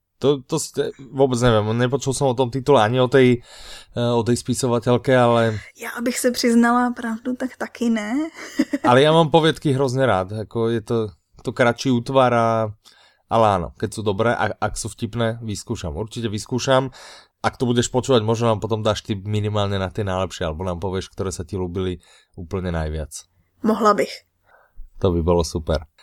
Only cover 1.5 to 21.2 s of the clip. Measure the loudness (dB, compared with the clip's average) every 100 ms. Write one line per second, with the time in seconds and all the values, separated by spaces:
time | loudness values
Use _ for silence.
1.5 | 4 2 0 0 0 -4 0 0 0 -2
2.5 | -2 2 4 4 2 4 6 6 4 -2
3.5 | -20 -18 -20 -10 -4 0 0 0 -2 -2
4.5 | -2 0 0 2 0 4 4 6 4 2
5.5 | -2 -10 -14 -12 -4 -4 0 -2 0 2
6.5 | 4 4 2 0 -4 -8 -6 -6 -6 -8
7.5 | -8 -12 -4 -2 -2 -2 -4 -4 -8 -10
8.5 | -4 -2 0 4 6 6 4 4 4 4
9.5 | 0 0 0 0 2 2 2 0 -8 -6
10.5 | -2 -2 -2 -2 -2 -2 -8 _ -12 -10
11.5 | 2 2 2 0 0 2 2 4 4 2
12.5 | 0 -2 -8 _ _ _ _ -2 2 4
13.5 | 2 -4 -8 -8 -4 -4 0 0 0 -2
14.5 | -2 -6 -6 -10 -8 -8 -4 -4 -4 -8
15.5 | -10 -8 -8 -8 -8 -8 -8 -6 -6 -6
16.5 | -4 2 2 2 -10 -20 -20 _ _ -6
17.5 | -2 0 2 2 -2 2 2 2 0 0
18.5 | 0 -2 -2 -2 -2 -4 -6 -4 -4 -2
19.5 | -2 -2 -2 -4 -4 -4 -2 -4 -4 -6
20.5 | -4 -6 -4 -4 -6 -8 -8